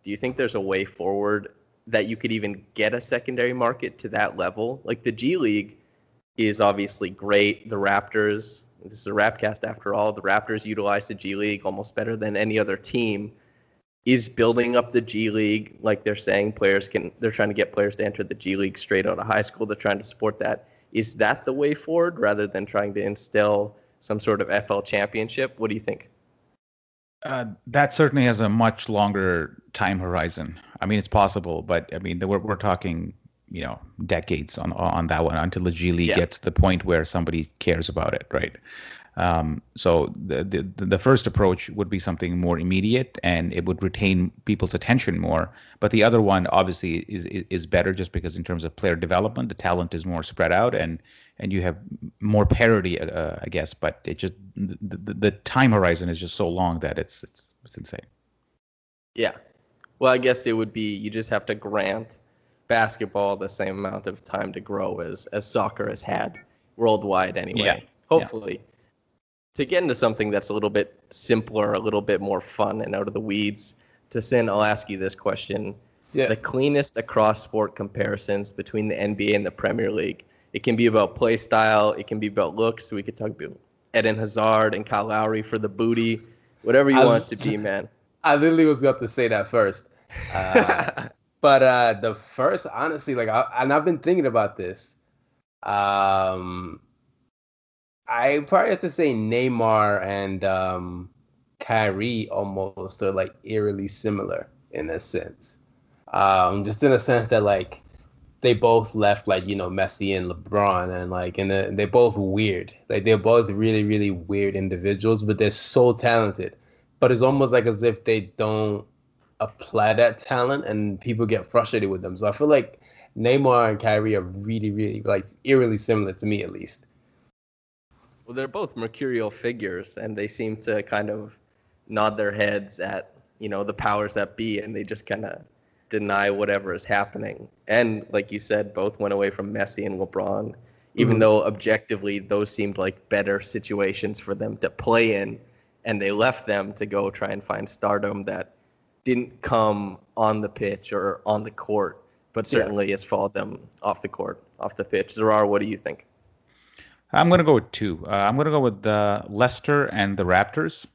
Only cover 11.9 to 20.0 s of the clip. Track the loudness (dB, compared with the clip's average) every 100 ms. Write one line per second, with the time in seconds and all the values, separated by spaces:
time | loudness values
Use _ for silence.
11.9 | -6 -6 -4 -4 -2 0 0 0 -4 -4
12.9 | -2 0 -2 -6 -14 _ _ _ _ _
13.9 | _ 2 2 2 2 4 4 4 2 2
14.9 | -2 0 -2 0 2 2 0 -4 -4 -2
15.9 | 0 -2 -2 0 2 0 0 2 2 0
16.9 | -4 -6 -4 -4 0 0 0 -2 0 -2
17.9 | 0 -4 -4 -8 -6 -4 -2 -2 -4 -2
18.9 | 0 0 -2 0 0 0 -6 -6 -2 -2
19.9 | -2